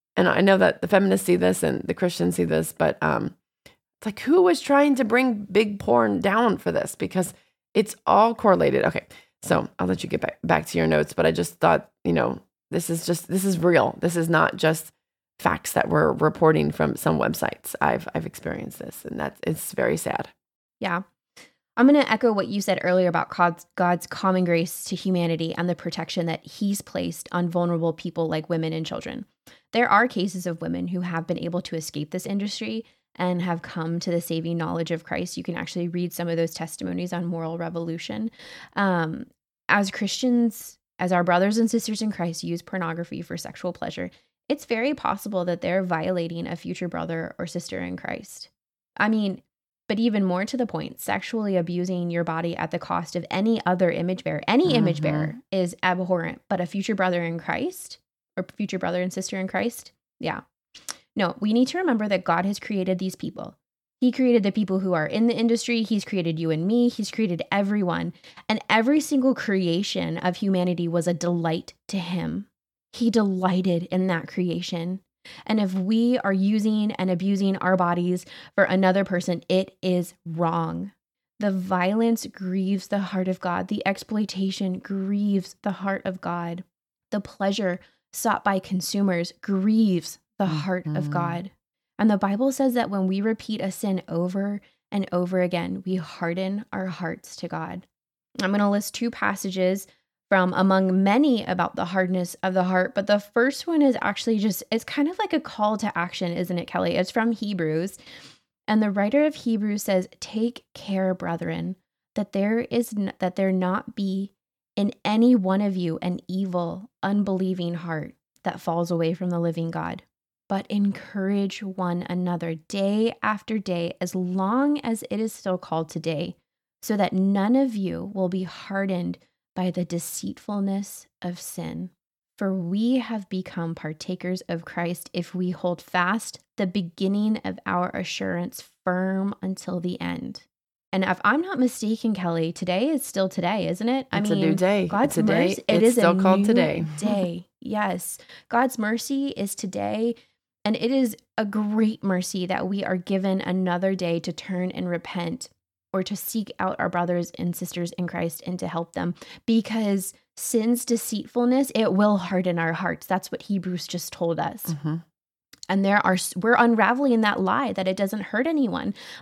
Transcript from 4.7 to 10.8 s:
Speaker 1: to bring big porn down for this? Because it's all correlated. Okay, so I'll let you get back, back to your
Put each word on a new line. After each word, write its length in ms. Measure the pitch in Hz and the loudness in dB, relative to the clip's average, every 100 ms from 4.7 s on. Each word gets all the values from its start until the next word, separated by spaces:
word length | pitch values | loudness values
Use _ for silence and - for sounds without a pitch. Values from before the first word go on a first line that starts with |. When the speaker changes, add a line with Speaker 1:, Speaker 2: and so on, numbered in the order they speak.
| 277 294 262 | 4 6 4
Speaker 1:
to 80 | |
bring 400 | 214 240 254 208 | 4 4 4 0
big 340 | 202 196 208 202 | 0 2 2 0
porn 420 | - 240 220 180 | 2 4 4 2
down 380 | 196 214 240 185 | 2 4 2 2
for 140 | 180 | 0
this? 220 | 156 139 - | -2 -2 -4
Because 360 | 165 185 175 - _ _ _ | -2 0 -2 -6 _ _ _
it's 200 | 208 220 - - | 0 0 0 4
all 280 | 196 226 | 6 6
correlated. 500 | 226 214 175 147 135 | 4 4 6 4 4
Okay, 220 | - - - - _ _ | 2 0 -8 -14 _ _
so 260 | - 82 - - | 0 0 0 -2
I'll 80 | 90 | -2
let 160 | 87 | -2
you 60 | - | -2
get 100 | - | -4
back, 180 | - - | -4 -4
back 240 | 165 165 160 | 0 0 0
to 120 | |
your 100 | 170 | 0